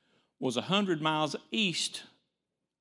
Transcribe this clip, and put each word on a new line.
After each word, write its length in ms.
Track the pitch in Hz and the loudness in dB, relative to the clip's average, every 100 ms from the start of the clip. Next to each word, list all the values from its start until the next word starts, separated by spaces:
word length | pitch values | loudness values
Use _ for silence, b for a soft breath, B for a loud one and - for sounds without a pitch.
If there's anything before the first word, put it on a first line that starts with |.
| _ _ _ - | _ _ _ -4
was 160 | 131 117 | -2 -2
a 60 | |
hundred 380 | - 196 196 165 | 0 2 2 0
miles 360 | 156 156 151 - - | 2 2 0 -2 -4
east 520 | 226 202 156 - - - _ _ _ _ _ _ _ | 0 0 0 -4 -6 -16 _ _ _ _ _ _ _